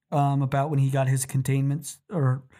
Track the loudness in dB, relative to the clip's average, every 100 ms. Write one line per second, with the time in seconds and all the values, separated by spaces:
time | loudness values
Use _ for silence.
0 | _ 0 2 2 0 0 0 0 2 2
1 | 2 0 -2 -2 0 0 0 -2 -8 -16
2 | -8 0 0 0 -6 -20